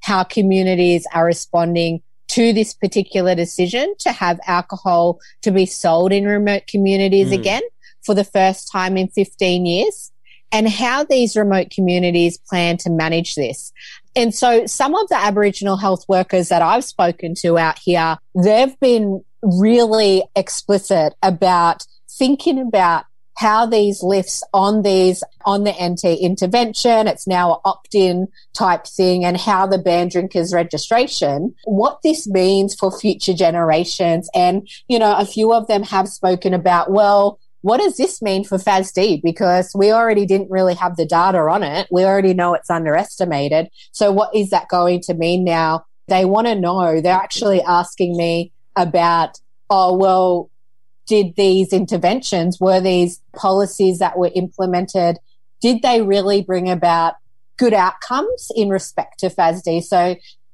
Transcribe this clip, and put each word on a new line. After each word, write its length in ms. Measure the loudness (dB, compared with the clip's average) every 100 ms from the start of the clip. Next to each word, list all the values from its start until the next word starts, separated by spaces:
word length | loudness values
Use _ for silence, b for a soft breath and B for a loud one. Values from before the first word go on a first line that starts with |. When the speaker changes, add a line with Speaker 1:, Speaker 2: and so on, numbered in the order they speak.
Speaker 1:
how 220 | -2 -2
communities 840 | 0 0 2 2 2 2 2 2 -2
are 120 | 0 0
responding 760 | 0 -2 -2 0 -2 -2 -4 -10 -20 -6
to 260 | 0 2
this 200 | 2 -2
particular 600 | -4 -4 -2 -2 -2 0 0
decision 600 | -4 -2 -2 -2 -4 -4
to 120 | -6
have 280 | -4 -2 -4 -2
alcohol 760 | -4 -4 -8 0 2 2 -2 b b
to 80 | -2
be 160 | 0 0
sold 460 | -2 0 2 2
in 140 | 0 0
remote 420 | 0 0 -2 -4
communities 640 | -2 0 2 2 2 2
Speaker 2:
Mm. 100 | 0
Speaker 1:
again 220 | -2 -4 -6 -12 b b
for 100 | -2
the 100 | -2
first 460 | 0 2 2 0 -8
time 260 | -6 -2 -2
in 100 | -2
fifteen 580 | -2 -4 -2 -2 0 0
years, 460 | 0 -2 -4 -16 -20 b b -4
and 180 | 0 0
how 340 | 0 -2 -2
these 320 | 0 2 2 0
remote 360 | 0 0 -2
communities 640 | -2 0 0 0 2 0 -2
plan 400 | -6 -2 -2 -2
to 140 | -2
manage 420 | -2 -2 -2 -4
this. 400 | -6 -6 -8 -16 B B B -6 -2
And 200 | -2 0
so 320 | 2 2 0
some 260 | -2 -2
of 160 | 0 0
the 80 | 0
Aboriginal 600 | 0 0 0 0 -4 -2
health 280 | 0 -2 0
workers 420 | 0 2 -2 0
that 120 | 2
I've 240 | 2 0 -2
spoken 480 | -2 -2 -2 -8 -4
to 160 | 0 2
out 220 | 0 -2
here, 400 | -2 0 0 -4 -6 0
they've 440 | 4 4 2 2
been 440 | 2 2 0 -4 -10 -4
really 800 | 0 2 4 4 4 2 2 2 0 -4
explicit 800 | -4 -8 -2 -2 0 0 0 0
about 640 | -2 2 2 4 2 0 -8 -20 -20
thinking 520 | -2 0 2 0 -2
about 460 | 0 2 2 0 -4 -20 -20 -2
how 280 | 0 2 2
these 360 | 2 2 0
lifts 420 | 0 0 -2 -8 -2
on 280 | 0 2 2
these, 420 | 2 4 2 2 -8 -6 -2
on 200 | 0 -2
the 100 | -2
N 180 | -6 -2
T 180 | 0 0
intervention, 920 | 0 -2 0 0 0 -2 2 2 2
it's 200 | -2 -2
now 280 | 0 0 0
an 40 | -2
opt-in 640 | -4 -4 0 0 0 -4 b b
type 320 | -4 -2 -2 -4
thing, 380 | -2 0 2 0
and 100 | -2
how 300 | 0 0 2
the 100 | 0
ban 300 | 0 0 0
drinkers 460 | -2 -2 -4 -2
registration, 1000 | -2 -2 -6 -2 0 0 -2 -4 -2 -6 -8 -4
what 360 | -2 -2 0
this 260 | -2 -2 -2
means 480 | 0 2 2 0 -2
for 220 | -4 -2
future 360 | -4 -2 -4
generations. 960 | 0 0 2 0 0 -2 -4 -2 -2 -2
And, 340 | 0 0 0 -6 B -4
you 100 | 0
know, 180 | 2 0
a 80 | -2
few 280 | -2 2
of 140 | 2 0
them 160 | -2
have 240 | -2 -4 -4
spoken 460 | -2 -2 0 -2
about, 380 | -2 0 0 2
"Well, 480 | 2 4 4 2 -2 -16 -8
what 180 | -2 0
does 180 | 0 -2
this 240 | -4 -4
mean 220 | -4 -4
for 140 | -4 -4
fasd? 640 | 0 0 0 -2 0 0
Because 500 | -2 -2 0 0 0 0
we 160 | 2
already 340 | 4 2 0 0
didn't 260 | 0 0
really 240 | 0 0 0
have 200 | -4 -4
the 100 | -2
data 340 | 2 2 2
on 240 | 2 0
it. 240 | -2 -4 -2
We 140 | 0 2
already 280 | 2 2
know 200 | 2 0
it's 160 | -2 -2
underestimated. 1000 | -4 0 0 -2 -6 -4 -2 0 0 -2 b b
So 200 | -2 0
what 220 | 2 0 -2
is 160 | 0
that 180 | -2 0
going 320 | 0 2 0
to 120 | -4
mean 300 | -4 -2 0
now?" 420 | 0 0 0 -2 -8 -20 -2
They 160 | 0
wanna 320 | 2 2 0 0
know. 460 | -2 0 0 0
They're 120 | 2
actually 480 | 0 -2 -4 0 0
asking 520 | 2 0 0 -4 -4 -2
me 360 | -2 -2 -6 -12 -8 -4
about, 640 | 0 2 2 2 0 -6 -20 -20 -2
"Oh, 260 | 2 2 2
well, 520 | 2 4 2 0 -4 -16 -20 -20 -20 -20 -2
did 280 | 0 0 0
these 360 | 2 2 2
interventions, 880 | 0 -2 0 0 -2 -2 -2 -2 0
were 200 | 2 2
these 400 | 2 2 0 -2 -18 -6
policies 640 | 0 0 0 0 0 2
that 180 | -2 0
were 140 | -2 -2
implemented, 800 | -6 -4 -2 -2 -2 -2 0 -2 -10 -20 -20 -4
did 200 | -2 0
they 180 | 2 0
really 400 | 2 0 2 0
bring 260 | 0 -2 -2
about 460 | 0 0 2 0 -4 -16 -20 -20 -2
good 160 | 2
outcomes 800 | 4 2 -2 -6 -4 -4 -6 -6 -4
in 140 | -2
respect 500 | -2 -4 -8 -10 -6
to 100 | -6
fasd?" 540 | 0 0 0 -4 -4
So 320 | 0 0 0 -2 B -20 -20